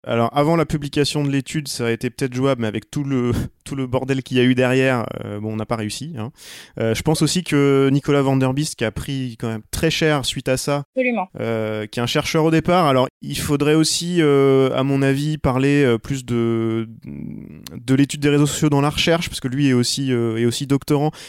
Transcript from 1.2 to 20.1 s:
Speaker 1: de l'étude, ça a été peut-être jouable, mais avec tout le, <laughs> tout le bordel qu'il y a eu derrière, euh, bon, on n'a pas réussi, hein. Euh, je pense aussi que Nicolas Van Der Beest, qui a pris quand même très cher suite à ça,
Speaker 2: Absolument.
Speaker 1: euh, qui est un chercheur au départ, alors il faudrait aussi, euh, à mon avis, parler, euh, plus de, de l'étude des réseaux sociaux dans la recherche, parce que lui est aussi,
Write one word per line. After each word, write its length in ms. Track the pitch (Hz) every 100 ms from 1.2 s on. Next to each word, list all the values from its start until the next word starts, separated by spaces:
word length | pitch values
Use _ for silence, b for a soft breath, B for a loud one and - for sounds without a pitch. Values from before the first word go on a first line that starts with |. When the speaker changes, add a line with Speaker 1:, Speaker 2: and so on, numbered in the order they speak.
Speaker 1:
de 60 | 143
l'étude, 380 | 139 131 160 139
ça 180 | - 117
a 40 |
été 180 | 117 127
peut-être 240 | - 139
jouable, 300 | 123 135 127
mais 60 | 113
avec 220 | 107 -
tout 140 | 151
le, 280 | 139 135 120 113 113
<laughs> 160 | _ -
tout 100 | 139
le 100 | 131
bordel 360 | 120 131 135
qu'il 160 | - 127
y 20 |
a 40 |
eu 100 | 123
derrière, 500 | 127 127 131 131 123 110 -
euh, 140 | 107 104
bon, 120 | 107
on 40 | 107
n'a 100 | 107
pas 100 | 110
réussi, 380 | 107 - 143 151
hein. 140 | 110 - B B B B
Euh, 160 | 113
je 80 | 113
pense 180 | - 156
aussi 240 | 151 180
que 460 | 175 147 143 139 139
Nicolas 300 | 139 - 143
Van 140 | 135 135
Der 180 | 131
Beest, 220 | 131 156 -
qui 80 | 113
a 60 |
pris 440 | - - 135 127 113
quand 100 | 120
même 140 | 110 -
très 200 | - 165
cher 340 | 156 160 147
suite 240 | 117 - 131
à 80 | 131
ça, 280 | - 143 143 -
Speaker 2:
Absolument. 300 | 247 233 185 -
Speaker 1:
euh, 480 | 113 113 110 107 107
qui 140 | -
est 20 |
un 40 | 120
chercheur 380 | 151 - 165
au 60 | 160
départ, 360 | 160 151 175 160
alors 220 | 131 127 _
il 160 | - 143
faudrait 380 | - 143 147
aussi, 420 | 156 160 - 170 175
euh, 500 | 151 143 139 135 131
à 80 | 127
mon 180 | 135 139
avis, 340 | 135 135 147 151
parler, 480 | 147 127 135 143
euh, 140 | 139 117
plus 260 | - 139
de, 640 | 123 120 117 113 113 113 113 113 - 71 - - - 78 -
de 200 | 120 123
l'étude 260 | 135 139 147
des 100 | 143
réseaux 160 | 147 147
sociaux 240 | - 156
dans 100 | 143
la 100 | 143
recherche, 380 | 151 - 165 170
parce 120 | -
que 80 | 135
lui 200 | 127 143
est 60 |
aussi, 380 | 127 123 - 139